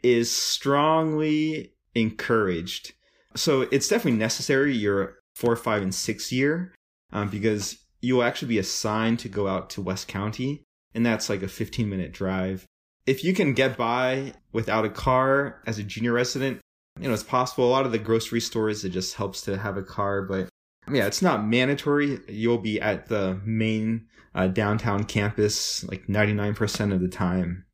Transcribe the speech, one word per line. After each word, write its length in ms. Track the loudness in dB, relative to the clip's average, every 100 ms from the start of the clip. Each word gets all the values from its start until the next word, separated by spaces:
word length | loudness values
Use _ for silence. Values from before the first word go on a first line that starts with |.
is 320 | 4 4 4
strongly 1400 | 0 -2 -2 2 4 4 4 2 0 2 2 0 -4 -10 _ _
encouraged. 1000 | 0 0 -2 0 2 2 0 -4 -10 -12 -20 _ _ _
So 280 | -2 0 2
it's 260 | 2 0 2
definitely 300 | 2 2 2
necessary 560 | 2 -2 0 2 2
your 440 | 2 0 0 -2 -8 _
four, 200 | -2 0
five, 280 | 0 0 0
and 120 | 0
six 380 | -2 -4 -6 -4
year, 420 | 0 0 0 -6 _ _ _ _
um, 160 | -4 -4
because 480 | 0 0 0 -4 -10 _ _
you'll 220 | 0 4
actually 260 | 2 0 0
be 100 | 0
assigned 600 | 0 -2 -2 0 0 0
to 100 | -2
go 200 | -4 -2
out 200 | -2 -4
to 120 | -6
West 260 | -4 -6 -6
County, 540 | -4 -4 -4 -4 -6 -12 _ _
and 100 | 0
that's, 240 | 2 2 -2
like, 140 | -4
a 60 | -4
fifteen 420 | -6 -6 -4 -4
minute 220 | -4 -6
drive. 520 | -4 -2 -2 -2 -4 -10 _ _ _ -2
If 160 | 0
you 120 | 0
can 180 | 2 2
get 240 | 2 2 2
by 560 | 0 2 0 0 -6 -12 _
without 340 | -4 0 0 0
a 40 |
car 680 | -2 2 4 4 2 0 -6 -8
as 120 | -6
a 40 |
junior 300 | -6 -2 0
resident, 480 | 2 0 0 -4 -4 _ _ _ -8
you 100 | -2
know, 40 |
it's 100 | -2
possible. 460 | 0 0 0 2 4
A 20 |
lot 140 | 4
of 80 | 2
the 60 | 0
grocery 420 | 2 0 2 -2
stores, 420 | -2 -2 0 -2
it 60 | -4
just 260 | -4 -4 -4
helps 260 | -6 -6
to 160 | -6 -4
have 180 | -4 -6
a 60 |
car, 400 | -6 -4 -2 -2
but 260 | -2 -4 -4 _ _ _ -4
yeah, 160 | 0 0
it's 140 | 2
not 220 | 2 2
mandatory. 760 | 2 2 2 0 0 0 0 -4 -8
You'll 300 | -2 0 2
be 220 | 0 0
at 280 | 0 -2 -2
the 320 | -2 0 -2
main, 640 | -2 0 0 0 -2 -4 -8 -20 -8
uh, 140 | 0 2
downtown 560 | 2 2 0 0 0
campus, 800 | 0 0 0 2 2 2 -2 -4
like, 240 | -6 -8 -2
ninety-nine 460 | 2 2 2 0
percent 380 | 0 -2 0 0
of 80 | 2
the 80 | 0
time. 560 | 0 0 0 -2 -4 -10